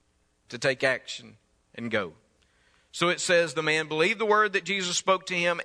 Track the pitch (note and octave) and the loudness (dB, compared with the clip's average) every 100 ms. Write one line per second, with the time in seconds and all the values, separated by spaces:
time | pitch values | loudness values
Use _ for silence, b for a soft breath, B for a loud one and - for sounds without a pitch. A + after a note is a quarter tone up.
0 | _ _ _ _ - A#2+ C#3 B2+ C3+ B2 | _ _ _ _ -16 -4 -2 0 0 0
1 | - - A2 G#2+ _ _ _ - A#2 G#2+ | -6 -14 -16 -20 _ _ _ -12 -4 -4
2 | F2+ - _ _ b b b b b - | -4 -10 _ _ b b b b b -2
3 | F3 E3 - F3 E3 D3 D#3 D#3 D3+ D#3 | 0 0 2 2 2 0 0 0 0 0
4 | F3+ A3 A3 G#3 G#3+ F#3+ E3+ G3 F3+ F3 | 0 0 2 4 2 0 -2 -4 -4 -2
5 | - F#3 F#3 F3+ F3 E3+ | 0 0 0 -2 0 0